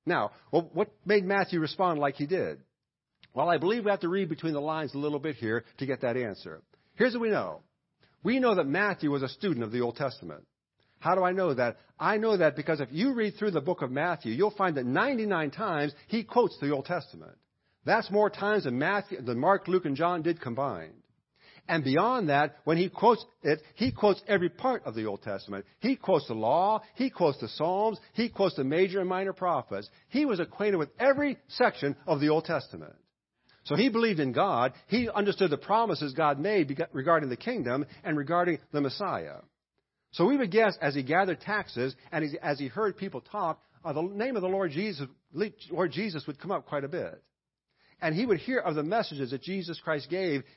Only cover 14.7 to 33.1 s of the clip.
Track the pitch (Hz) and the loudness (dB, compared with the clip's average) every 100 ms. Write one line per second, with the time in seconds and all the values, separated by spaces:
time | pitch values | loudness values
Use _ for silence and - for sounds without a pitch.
14.7 | 143 127 143 247 254 214 180 151 135 214 | 0 0 0 2 0 0 0 -2 -4 -2
15.7 | 160 147 - - 226 214 240 214 - 143 | 0 -2 -4 -4 -4 0 2 0 0 -2
16.7 | 147 139 175 - 82 80 87 _ _ _ | -2 -2 -6 -6 -18 -20 -20 _ _ _
17.7 | _ 135 208 - 202 208 - 202 214 139 | _ 0 0 2 2 2 2 0 0 0
18.7 | 123 156 202 190 185 123 120 151 190 185 | 0 0 0 -4 -8 -4 0 2 2 2
19.7 | 180 170 135 165 180 160 165 131 117 139 | 0 0 0 0 0 -2 -2 -4 -4 -4
20.7 | 92 80 - _ _ _ _ - - - | -4 -10 -18 _ _ _ _ -20 -20 -2
21.7 | 165 135 139 214 254 170 143 151 - - | 0 2 2 2 2 2 4 2 -2 0
22.7 | 165 185 - 208 226 - _ - 151 - | 2 2 4 4 4 0 _ 0 0 -2
23.7 | - 254 - 208 190 - 202 175 - 262 | -4 -4 2 2 2 2 2 2 -2 -2
24.7 | 240 139 113 110 101 - 98 - 98 - | -2 -4 -4 -4 -4 -6 -8 -8 -12 -12
25.7 | _ 226 269 - 175 135 113 110 156 190 | _ -2 -2 2 2 2 -2 2 2 2
26.7 | 214 - - 262 - 156 139 113 - 156 | 0 -4 -4 -4 2 2 2 -6 -4 -2
27.7 | 185 214 208 - - 233 - 190 - 135 | 0 0 -2 -8 -4 -4 2 0 2 0
28.7 | 156 190 190 180 185 196 185 180 151 117 | 2 2 2 -2 -2 -2 -4 -2 -2 -2
29.7 | 98 107 _ _ 254 294 190 165 - 208 | -8 -10 _ _ 0 0 0 -2 -2 0
30.7 | 190 147 - 247 269 294 247 _ - 247 | 0 -2 0 2 4 0 -2 _ 2 2
31.7 | - 143 135 - 151 147 151 160 156 - | 2 -4 -4 -2 0 4 2 0 -4 -4
32.7 | 85 78 78 _ | -14 -16 -20 _